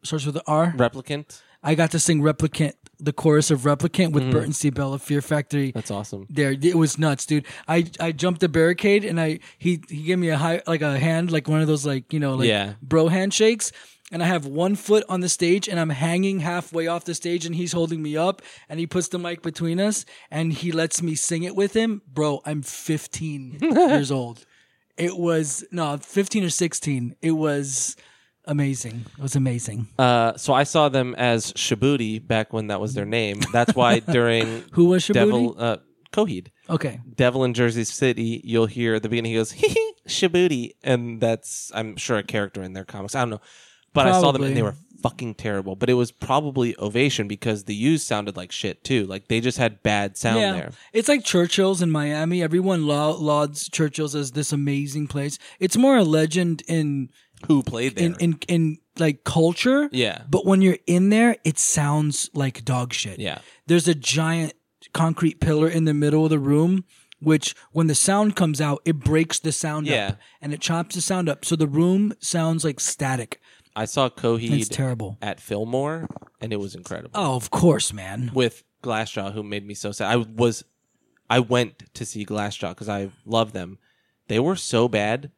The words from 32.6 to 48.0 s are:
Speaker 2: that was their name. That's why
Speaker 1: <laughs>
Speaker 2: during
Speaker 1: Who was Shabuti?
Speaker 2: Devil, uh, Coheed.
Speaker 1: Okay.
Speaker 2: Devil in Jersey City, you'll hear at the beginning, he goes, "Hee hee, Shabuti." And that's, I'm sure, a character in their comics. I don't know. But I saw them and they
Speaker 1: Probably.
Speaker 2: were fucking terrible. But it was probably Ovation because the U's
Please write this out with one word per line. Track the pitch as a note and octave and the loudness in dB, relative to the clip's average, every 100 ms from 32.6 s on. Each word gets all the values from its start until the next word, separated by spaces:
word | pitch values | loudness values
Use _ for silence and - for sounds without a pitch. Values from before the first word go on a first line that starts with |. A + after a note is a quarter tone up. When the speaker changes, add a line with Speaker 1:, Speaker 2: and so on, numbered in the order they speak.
| G#2+ | -4
Speaker 2:
that | G2+ | -4
was | G#2+ | -4
their | B2+ G2+ | -4 -2
name. | A#2 A2 G2+ - | -2 -2 -4 0
That's | A#2+ A#2+ B2+ | 2 2 4
why | A#2+ A#2 | 4 4
Speaker 1:
<laughs> | A2 | 2
Speaker 2:
during | B2+ A#2+ A2+ A2 A2+ - | 2 4 2 0 -6 -6
Speaker 1:
Who | - E3+ | 4 4
was | F3+ | 4
Shabuti? | - | 2
Speaker 2:
Devil, | - G#3 B2 E3+ - | 4 4 4 0 -2
uh, | A#2 A2 _ _ _ | -4 -4 _ _ _
Coheed. | - G#3+ F#2+ - _ - | -2 0 -2 -10 _ -4
Speaker 1:
Okay. | D#3+ D3 A#2+ B2 A#2 | -4 -4 -8 -16 2
Speaker 2:
Devil | B2 B2+ | 2 4
in | B2+ | 0
Jersey | A#2+ A#2+ A2+ | 2 2 2
City, | A2+ - C3 A2+ A2+ A#2 | -4 0 0 0 -4 -6
you'll | - A2+ A2+ | -2 0 2
hear | A#2+ A#2 A2 | 0 -2 -2
at | |
the | G#2+ | -2
beginning, | A#2 A2+ | -2 -2
he | A2+ | -2
goes, | A2 | -2
"Hee | - G#4+ | 0 0
hee, | A4+ A4 - - | 2 -2 -6 -8
Shabuti." | - F#3 F3 F3+ C#3 A#2 - | 0 2 4 2 2 -6 -8
And | C3+ B2 A#2+ A2+ | -2 0 -2 -2
that's, | A2+ A2+ - - - G#2 | 0 0 -4 -14 -10 -8
I'm | A2 F#2+ | -8 -8
sure, | - A2+ | -4 -2
a | |
character | G2 A#2 G2+ - | -2 -4 -4 -6
in | F#2+ | -10
their | F#2+ F#2+ | -12 -14
comics. | G#2 G2+ C3+ | -12 -8 -4
I | |
don't | B2 | -4
know. | G#2+ _ - - _ _ | -4 _ -20 -20 _ _
But | D3 C#3 | 2 4
I | F#3 | 6
saw | D3+ | 4
them | C3+ | 4
and | C#3 C3 | 0 0
they | |
Speaker 1:
Probably. | G#2+ - | -2 -4
Speaker 2:
were | - - | -18 -6
fucking | B2 - A#2+ G#2 | -6 -6 -12 -8
terrible. | A2 G2+ F#2+ F#2+ | -6 -4 -6 -4
But | A#2+ | 2
it | B2 | 2
was | A#2+ | 2
probably | _ - C3 D3+ C3+ A#2+ - | _ -2 -2 0 -2 -2 -2
Ovation | G#2 A2+ C#3 C3+ G2+ | -4 0 0 0 -6
because | G2+ A#2+ G#2+ F#2+ | -4 -4 -4 -6
the | G#2 | -2
U's | B2+ D#3 | 0 0